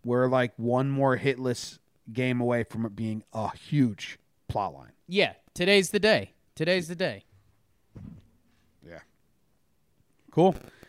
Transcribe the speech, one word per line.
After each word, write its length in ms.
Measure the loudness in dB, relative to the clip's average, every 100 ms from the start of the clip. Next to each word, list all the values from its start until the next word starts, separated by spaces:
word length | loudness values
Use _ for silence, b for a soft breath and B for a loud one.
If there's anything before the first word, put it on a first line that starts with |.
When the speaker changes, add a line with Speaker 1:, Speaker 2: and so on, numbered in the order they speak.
Speaker 1:
we're, 240 | -2 2 2
like, 240 | 2 0 -2
one 340 | -2 0 0
more 260 | 2 2 2
hitless 600 | 0 0 -2 -4 -6 -16 _ _ -10
game 280 | -4 0 0
away 220 | 0 0
from 200 | -2 -6
it 100 | -6
being 300 | -4 -6 -6 -8
a 240 | -8 -8 -8
huge 640 | -2 2 2 0 -10 -16 _ _ -8
plot 280 | -4 -4
line. 180 | -6 -18 _ -4
Speaker 2:
Yeah. 240 | 0 0 -2 _
Today's 360 | -2 2 4 4
the 80 | 2
day. 360 | 2 2 0 _ _
Today's 320 | -4 0 0 -2
the 80 |
day. 300 | -4 -4 -6 -14 _ _ _ _ _ _ -18 -18 -18 -20 _ _ _ _ _ -20
Speaker 1:
Yeah. 140 | -20 -20 _ _ _ _ _ _ _ _ _ _ _ _
Cool. 240 | 4 4 4 -6 B